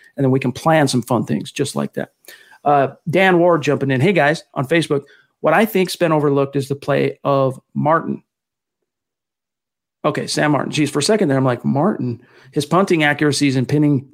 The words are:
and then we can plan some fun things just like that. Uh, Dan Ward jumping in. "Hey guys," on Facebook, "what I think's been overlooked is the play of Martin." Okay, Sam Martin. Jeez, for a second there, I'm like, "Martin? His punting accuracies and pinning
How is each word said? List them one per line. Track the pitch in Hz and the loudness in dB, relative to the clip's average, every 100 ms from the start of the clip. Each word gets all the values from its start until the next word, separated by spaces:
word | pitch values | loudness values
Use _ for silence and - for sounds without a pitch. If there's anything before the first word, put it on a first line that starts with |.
| - | -16
and | - | -2
then | 135 | 0
we | 131 | 0
can | 123 | -2
plan | - 160 160 139 | -2 2 2 2
some | 123 | 0
fun | - 120 | -2 -2
things | - 143 - | -2 -6 -6
just | - 135 | -6 -6
like | - 71 | -4 -6
that. | - - _ - - _ - 143 | -8 -10 _ -20 -20 _ -6 0
Uh, | 143 131 - - | 2 0 -4 -2
Dan | 175 190 175 | 2 4 4
Ward | 175 165 | 4 2
jumping | 143 135 139 | 0 -2 0
in. | 127 | 0
"Hey | 180 | 2
guys," | 170 143 160 - | 2 2 0 -6
on | 147 131 | -8 -2
Facebook, | 170 151 143 - _ _ - | 0 0 -4 -6 _ _ -4
"what | 156 | 0
I | 170 | 2
think's | 220 190 185 - | 2 0 -2 -2
been | 170 | 0
overlooked | 156 147 139 139 | 2 2 0 -2
is | 143 135 | -4 -6
the | 139 | -6
play | - 139 135 - | -2 -2 -2 -4
of | 143 139 135 127 _ | -2 0 0 -4 _
Martin." | 143 143 160 - - _ _ _ _ _ _ _ _ _ _ _ _ _ _ _ _ _ _ | -4 0 0 -2 -10 _ _ _ _ _ _ _ _ _ _ _ _ _ _ _ _ _ _
Okay, | 151 143 - | -4 -4 -6
Sam | 147 151 | -2 0
Martin. | 139 - | 0 -2
Jeez, | 143 143 | -2 -2
for | 147 | -2
a | |
second | 143 214 165 | 0 0 2
there, | 135 | 0
I'm | |
like, | 131 120 | 0 -2
"Martin? | 143 139 190 - 123 117 _ - - | -2 0 0 -2 -6 -8 _ -20 -8
His | 151 - | -6 0
punting | 170 196 165 | 0 2 2
accuracies | 147 143 151 131 143 131 | 0 0 0 2 0 0
and | 120 | 0
pinning | 151 147 139 139 | 0 2 0 -4